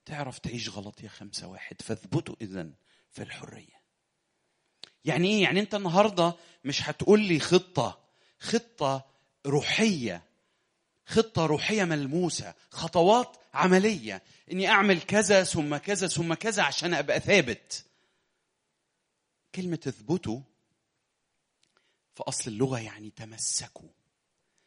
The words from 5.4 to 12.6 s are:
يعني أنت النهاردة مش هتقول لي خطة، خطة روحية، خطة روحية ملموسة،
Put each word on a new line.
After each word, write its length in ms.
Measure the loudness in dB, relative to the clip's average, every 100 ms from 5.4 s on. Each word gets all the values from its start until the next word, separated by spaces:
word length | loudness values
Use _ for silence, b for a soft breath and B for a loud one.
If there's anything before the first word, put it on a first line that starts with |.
يعني 180 | 4 2
أنت 140 | 0
النهاردة 600 | -2 0 4 4 4 0 0 b b
مش 240 | -8 -6 -6
هتقول 320 | 0 6 6
لي 200 | 6 0
خطة، 640 | 4 2 2 -2 -4 -4 _ _ _ _
خطة 680 | -4 -4 -4 -4 -2 -2 -6 _ _ _ -2
روحية، 800 | 0 0 2 2 2 -2 -6 -12 _ _ _ _ _ _ _ -2
خطة 400 | 0 0 2 2
روحية 380 | 2 0 0
ملموسة، 680 | 0 0 -2 -2 -2 -4 -10 -16